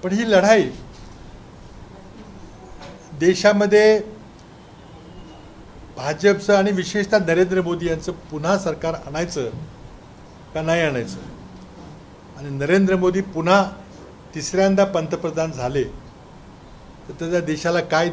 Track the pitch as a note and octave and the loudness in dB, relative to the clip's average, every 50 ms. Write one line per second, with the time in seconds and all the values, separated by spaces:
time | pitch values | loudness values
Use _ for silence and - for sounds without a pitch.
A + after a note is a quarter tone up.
0 | - F3+ F#3 G#3 A#3+ A3 G#3 F#3 F3+ G3+ A3+ G#3+ D#3+ B2+ B2+ - - - - - | -4 -2 -2 -2 0 4 6 6 8 8 6 6 4 0 -4 -10 -16 -18 -20 -20
1 | - - - - - - - - - - - - - - - - - - - - | -20 -20 -20 -20 -20 -20 -20 -20 -20 -20 -20 -20 -20 -20 -20 -20 -20 -20 -20 -20
2 | - - - - - - - - - - - - - - - - - - - - | -20 -20 -20 -20 -20 -20 -20 -20 -20 -20 -20 -20 -20 -20 -20 -18 -18 -18 -18 -20
3 | - - - C#3+ D#3+ F3 F#3 F#3 - G#3 G#3 G3+ G#3 G3+ G3+ G#3 G#3+ G#3+ A3 G#3+ | -20 -16 -8 0 2 2 2 4 4 4 4 4 2 4 6 6 8 6 6 4
4 | G#3 - - - - - - - - - - - - - - - - - - - | 0 -6 -14 -18 -20 -20 -20 -20 -20 -20 -20 -20 -20 -20 -20 -20 -20 -20 -20 -20
5 | - - - - - - - - - - - - - - - - - - - - | -20 -20 -20 -20 -20 -20 -20 -20 -20 -20 -20 -20 -20 -20 -20 -20 -20 -18 -16 -10
6 | B2+ C#3 D#3 D#3 E3+ G3+ G3 - - - G3+ G3 F#3+ G#3 G3+ F#3 F3+ - - G#3 | -6 -6 -6 2 2 2 2 2 2 2 2 4 4 2 0 -2 -4 -4 -2 -4
7 | G3+ G3 G#3+ G#3 F#3 E3 E3 E3+ F#3 F3 F#3 F#3 F3+ E3+ F3 E3+ E3+ E3+ E3 D#3 | -2 2 0 0 2 2 2 2 2 2 2 -2 -2 -2 -4 -4 -2 -4 -4 -4
8 | - - - - - - D3+ D3+ D3+ E3+ G3 F#3+ F#3+ F3+ D3+ - - E3 D#3+ - | -6 -10 -10 -10 -12 -12 -10 -6 -2 0 0 0 0 -4 -6 -4 -4 -6 -6 -6
9 | - C#3+ C#3+ D#3 F3 F3 - D3+ B2+ A2+ A2+ - - - - - - - - - | -10 -10 -6 -6 -6 -6 -4 -6 -6 -6 -8 -10 -14 -16 -18 -20 -20 -20 -20 -20
10 | - - - - - - - - - - - D#3 D#3+ D#3 E3 E3+ E3 D#3 C#3 B2 | -20 -20 -20 -20 -20 -20 -20 -20 -20 -12 -8 -6 -2 0 0 0 0 0 -2 -2
11 | A2+ - - F#2+ - - - - - - - - - - - - - - - - | -6 -6 -10 -14 -14 -16 -18 -18 -20 -20 -20 -20 -20 -20 -20 -20 -20 -20 -20 -20
12 | - - - - - - - - C#3 D3 C#3 C3+ C#3 D3 F3 G3 G3 F#3 F#3+ F#3 | -20 -20 -20 -20 -20 -20 -18 -16 -12 -10 -6 -4 0 2 4 4 4 4 2 2
13 | F3+ F#3 F3+ F#3+ F#3+ F#3+ - D#3+ D#3+ E3+ F#3 G3+ F#3+ F#3+ - - - - - - | 2 0 0 0 -4 -4 -6 -4 2 4 6 4 4 2 -4 -14 -18 -20 -20 -20
14 | - - - - - - - D#3 C#3+ - - F#3 F#3+ G3 G3 F#3+ G3 F#3+ G3 E3+ | -20 -20 -20 -20 -20 -16 -12 -10 -10 -4 0 2 2 4 4 4 2 2 2 -2
15 | D#3+ D#3 E3+ E3 - E3 D#3 D#3+ D#3+ E3 D3+ C3 B2 - C#3 C#3+ B2 G#2 - - | -2 -2 -6 -4 -4 -6 -4 -4 -4 -4 -4 -6 -6 -2 -2 -2 -2 -2 -6 -16
16 | - - - - - - - - - - - - - - - - - - - - | -18 -20 -20 -20 -20 -20 -20 -20 -20 -20 -20 -20 -20 -20 -20 -20 -20 -20 -20 -20
17 | - - C#3 C#3 E3+ E3 F3 F3 E3 C#3+ D#3 D3 - E3+ E3+ F3 E3 - D#3 D#3 | -18 -18 -12 -10 -6 -2 -2 -2 -2 -2 -6 -4 -2 -2 0 0 -2 0 0 0
18 | E3+ F3 | 0 0